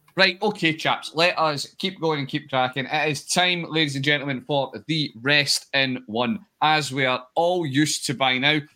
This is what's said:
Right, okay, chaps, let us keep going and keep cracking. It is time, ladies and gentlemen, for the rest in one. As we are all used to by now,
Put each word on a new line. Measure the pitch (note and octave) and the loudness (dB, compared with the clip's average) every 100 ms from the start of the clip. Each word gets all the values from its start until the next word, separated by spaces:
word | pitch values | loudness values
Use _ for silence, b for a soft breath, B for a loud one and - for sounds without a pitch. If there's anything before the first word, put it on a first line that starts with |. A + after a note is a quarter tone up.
| _ - | _ 2
Right, | F#3+ F3+ | 2 2
okay, | G#3+ - D#3+ | -2 0 0
chaps, | D#3 C#3 A#2+ - | 0 -2 -2 -4
let | D3+ F3 D#3 | 2 2 2
us | D#3 C#3+ - - | 0 0 -6 -6
keep | F#3+ F#3 | -8 -2
going | D#3+ D3+ | -2 -2
and | C3+ | -4
keep | D3+ D3 | -6 -2
cracking. | C3 B2+ C3+ B2+ | 0 0 -2 -4
It | D3+ D3+ | -2 -2
is | C#3+ - | -2 -2
time, | - F3+ F3 D#3+ | 0 2 0 -2
ladies | D#3 D3+ C#3 | -2 0 0
and | |
gentlemen, | C3+ D3 C#3 C3 - | 0 0 -2 -6 -2
for | C#3+ C3 A2 A#2+ | -2 -2 -6 -4
the | D#3+ C#3 A2 | -2 -4 -4
rest | B2+ D3 C#3 - - | 2 2 2 -2 -2
in | C#3 C3+ B2+ - | 0 0 -2 -4
one. | A2 A#2+ G#2 - _ | -2 -2 -2 -8 _
As | D3+ D#3 C3+ | 2 2 0
we | C3 C3 | 0 0
are | B2+ - - | 0 -4 0
all | E3+ F3+ D#3+ | 0 0 0
used | C3 D3+ - - | 2 0 0 -4
to | |
by | A#2+ C3 B2+ | 0 0 2
now, | C#3 D3+ D3 | 2 2 -2